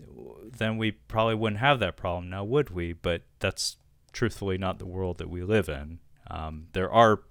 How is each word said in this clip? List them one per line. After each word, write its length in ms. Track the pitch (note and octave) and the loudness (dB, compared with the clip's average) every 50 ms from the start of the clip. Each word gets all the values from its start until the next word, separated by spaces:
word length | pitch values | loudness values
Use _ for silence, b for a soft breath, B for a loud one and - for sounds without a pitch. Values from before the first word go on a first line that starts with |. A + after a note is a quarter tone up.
| D#3 - - A#1 - A#1+ - D2+ G2 A2+ B2 A2+ | -20 -20 -18 -18 -18 -18 -18 -18 -18 -14 -6 -4
then 180 | A2 A2 A2 | -2 -2 0
we 140 | A2 A2 A2 | 0 -2 -2
probably 440 | G#2 - _ - - A2 A2 A2+ A2+ | -2 -4 _ -2 0 2 2 2 2
wouldn't 260 | G#2+ A2 A2 G#2 G#2+ | 2 0 0 0 2
have 200 | B2+ C#3+ C#3+ A#2 | 2 4 4 4
that 160 | G#2 F2 - | 2 0 -2
problem 320 | - - F#2 F2 F2+ F2 F2+ | -4 -4 -4 -2 -4 -4 -6
now, 160 | F#2 G2 G2+ | -6 -6 -4
would 240 | G#2+ B2+ D3+ C#3+ - | 0 0 0 0 0
we? 240 | F2+ F2 E2+ E2+ | -4 -6 -6 -6
But 300 | E2+ - - F2 E2+ E2+ - _ _ _ | -6 -4 -2 -2 -2 -2 -4 _ _ _
that's 400 | - F#2+ - - - - - - _ _ _ _ _ _ | -4 -2 -2 -2 -6 -6 -6 -10 _ _ _ _ _ _
truthfully 460 | - - B2 G#2 - - G2+ G2 F#2+ F#2 | -4 -2 -2 -2 -2 -4 -4 -2 -2 -2
not 200 | F#2+ F#2+ F2+ - | -2 -4 -4 -6
the 80 | G2 | -10
world 300 | F#2 F2+ F#2 F#2 F2+ F2 - | -10 -6 -4 -4 -4 -4 -6
that 120 | E2 D#2+ | -8 -8
we 120 | F2 F2 | -8 -6
live 260 | F2+ G2 A2 G#2+ F2+ - | 0 2 2 2 2 0
in. 300 | D2 C#2 D2 D#2 E2 - - - - - - - | -4 -8 -8 -12 -14 -16 -18 -20 -20 -20 -14 -12
Um, 380 | D#2+ D#2+ D#2+ D#2 D#2 D#2 E2 - | -10 -8 -8 -8 -10 -12 -12 -6
there 180 | - F#2 F#2 - | -4 -2 -2 4
are 320 | - A#2 A#2 G#2+ G#2 - - - | 8 8 8 8 8 4 0 -6